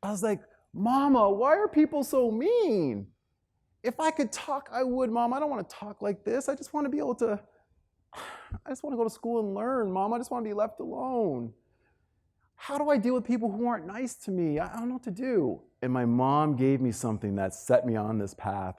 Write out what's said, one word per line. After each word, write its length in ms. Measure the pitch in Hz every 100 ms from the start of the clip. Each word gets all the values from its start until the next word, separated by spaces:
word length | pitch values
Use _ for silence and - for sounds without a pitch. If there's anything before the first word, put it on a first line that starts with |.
I 80 | 196
was 120 | 208
like, 180 | 220 202 - _ _
Mama, 560 | - 208 269 277 262 202
why 260 | 202 254 320
are 100 | 415
people 360 | - 302 302
so 280 | 262 269 240
mean? 760 | 220 302 480 415 214 151 104 101 _ _ _ _ _ _ _
If 160 | 240 240
I 120 | 311
could 200 | 311 269
talk, 380 | - - 277 -
I 120 | 240
would, 280 | 262 247 254
Mom. 220 | 226 233
I 60 | 262
don't 100 | 302
wanna 140 | 262
talk 380 | 180 - 208 202
like 220 | 202 202
this. 260 | - 233 269
I 60 | 277
just 180 | -
wanna 160 | 294 285
be 100 | 285
able 160 | 285 233
to, 240 | 226 202 - _ _ _ _ _ _
I 560 | - - - - - -
just 140 | 262
wanna 120 | 302 254
go 80 |
to 60 | 226
school 300 | - 233 233
and 140 | 214
learn, 380 | 196 226 262 208
Mom. 220 | 185 196
I 40 | 233
just 140 | 247
wanna 140 | - 220
be 80 |
left 260 | 208 214 -
alone. 760 | - - 254 254 208 131 117 110 _ _ _ _ _ _ _ _ _ _
How 220 | - 285
do 120 | 294
I 80 | 285
deal 180 | 214 254
with 100 | 226
people 260 | 240 220
who 140 | 202 240
aren't 200 | 226 160
nice 260 | 208 254 -
to 140 | -
me? 280 | 190 165 147
I, 120 | 175
I 60 | 226
don't 100 | 240
know 60 | 254
what 80 |
to 80 | 240
do. 500 | 185 262 233 135 92 - _
And 100 | 127
my 140 | 127 120
mom 500 | 120 131 143 151 135
gave 240 | 131 135
me 120 | 127
something 440 | 110 120 107 107 98
that 180 | 95 -
set 320 | - 123 123
me 80 | 113
on 240 | 107 110
this 160 | 101 -
path 400 | 95 98 95